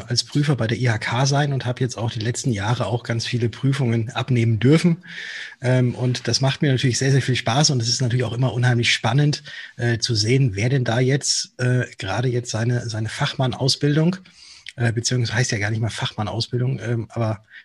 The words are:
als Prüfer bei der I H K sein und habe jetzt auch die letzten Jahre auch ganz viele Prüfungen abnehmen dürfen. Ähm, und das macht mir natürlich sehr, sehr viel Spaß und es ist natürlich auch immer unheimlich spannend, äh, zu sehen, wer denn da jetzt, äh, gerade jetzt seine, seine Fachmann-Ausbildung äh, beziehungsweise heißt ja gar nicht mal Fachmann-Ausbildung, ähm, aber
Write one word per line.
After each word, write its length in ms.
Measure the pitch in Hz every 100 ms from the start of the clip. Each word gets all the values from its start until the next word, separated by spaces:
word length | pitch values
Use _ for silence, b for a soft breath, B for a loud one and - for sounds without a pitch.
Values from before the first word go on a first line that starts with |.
| -
als 160 | 120
Prüfer 320 | - 143 147 120
bei 100 | 113
der 140 | 110
I 100 | 123
H 80 | 110
K 280 | - 117 139
sein 260 | 143 147
und 140 | 135 123
habe 140 | 123
jetzt 140 | 127 101
auch 140 | 113
die 120 | 113
letzten 300 | 110 - 139
Jahre 360 | 101 104 123 117
auch 160 | 117
ganz 240 | - 113 -
viele 220 | 117 117
Prüfungen 600 | - 135 135 123 113 113
abnehmen 480 | - - 120 117 107
dürfen. 460 | 123 160 175 165 B B B B B B
Ähm, 320 | 123 127 123
und 340 | - 127 120 -
das 140 | 123
macht 220 | 135 -
mir 80 | 147
natürlich 260 | 123 135 113
sehr, 140 | 135
sehr 100 | 135
viel 140 | 131 120
Spaß 340 | 123 117 156
und 100 | 127
es 60 | 117
ist 120 | 120
natürlich 240 | 123 127 117
auch 80 |
immer 180 | 117 127
unheimlich 400 | 120 123 120 117
spannend, 520 | - 147 139 147 143 B B B B
äh, 220 | 120 117
zu 160 | - 107
sehen, 380 | 107 135 131 98
wer 140 | 123
denn 140 | 135
da 160 | 123 120
jetzt, 540 | 127 139 - - - -
äh, 240 | 123 127 - -
gerade 300 | 98 104 127
jetzt 200 | 120 -
seine, 400 | 117 117 123 113
seine 200 | 110 110
Fachmann-Ausbildung 1080 | - 143 - 131 - 135 - 143 151 170 185 B B B B B -
äh, 100 | 117
beziehungsweise 460 | 110 - 127 110 110
heißt 140 | 127
ja 80 | 104
gar 100 | 104
nicht 120 | 113
mal 80 | 110
Fachmann-Ausbildung, 920 | - - - 101 110 - 123 127 117
ähm, 240 | 110 117 101
aber 340 | 117 110 104 B B